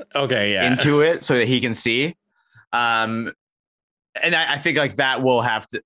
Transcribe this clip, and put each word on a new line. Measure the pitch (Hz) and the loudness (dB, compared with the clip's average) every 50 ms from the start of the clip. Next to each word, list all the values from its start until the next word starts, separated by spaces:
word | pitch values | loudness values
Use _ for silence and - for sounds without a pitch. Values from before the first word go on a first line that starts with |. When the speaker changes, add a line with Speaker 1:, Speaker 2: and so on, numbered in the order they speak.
| - _ - | -16 _ -4
Speaker 1:
Okay, | 143 139 127 127 110 101 104 101 | -4 -2 0 0 0 0 0 0
yeah. | 95 90 - | 0 0 0
Speaker 2:
into | - 127 139 147 147 147 | 0 2 2 2 4 4
it | 151 165 170 - - | 4 2 2 0 0
so | - 139 | 0 2
that | 123 110 | 2 2
he | 117 143 135 | 2 0 0
can | 127 120 113 | 0 -2 -4
see. | - - 120 113 127 139 170 - _ _ _ _ _ _ _ _ 113 - - - | -2 -2 0 0 0 -2 -4 -6 _ _ _ _ _ _ _ _ -20 -12 -4 -2
Um, | 120 120 117 117 113 113 110 113 113 117 92 - _ _ _ _ _ _ _ _ _ _ _ _ _ _ _ - - | -2 0 0 0 0 0 -2 -2 -6 -6 -8 -12 _ _ _ _ _ _ _ _ _ _ _ _ _ _ _ -8 -2
and | 147 170 170 | -2 0 0
I, | 160 160 127 143 | 0 0 -2 -4
I | |
think, | 147 147 170 139 | -2 -2 -2 0
like, | 151 143 127 98 | 0 0 -2 0
that | 120 139 131 131 123 | -2 0 0 0 0
will | 131 127 123 117 | 2 2 2 2
have | 117 120 110 110 - - | 2 0 -2 -4 -6 -8
to, | 123 - - | -12 -10 -6